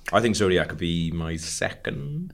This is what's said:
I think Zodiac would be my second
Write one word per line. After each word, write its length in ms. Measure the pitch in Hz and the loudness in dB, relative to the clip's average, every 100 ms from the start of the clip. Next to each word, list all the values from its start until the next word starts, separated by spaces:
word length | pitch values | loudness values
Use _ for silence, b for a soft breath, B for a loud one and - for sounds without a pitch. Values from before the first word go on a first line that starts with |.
| - | 0
I 80 | 104 | 4
think 160 | 117 104 | 4 4
Zodiac 320 | 101 90 78 | 4 4 2
would 80 | 78 | -2
be 340 | 87 85 82 | -2 0 0
my 240 | 82 82 82 | -2 -4 -6
second 960 | 82 - 92 - - 139 143 147 180 | -6 -4 -4 -4 -8 -8 -6 -8 -8